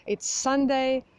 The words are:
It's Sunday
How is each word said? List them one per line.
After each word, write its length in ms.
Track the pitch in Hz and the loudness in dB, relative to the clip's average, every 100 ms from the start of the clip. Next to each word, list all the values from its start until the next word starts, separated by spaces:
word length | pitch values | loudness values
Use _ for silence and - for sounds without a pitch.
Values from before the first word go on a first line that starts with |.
| - | -6
It's 180 | 208 - | -6 -4
Sunday 760 | - 262 277 269 269 262 262 - | -2 0 2 2 2 2 0 -4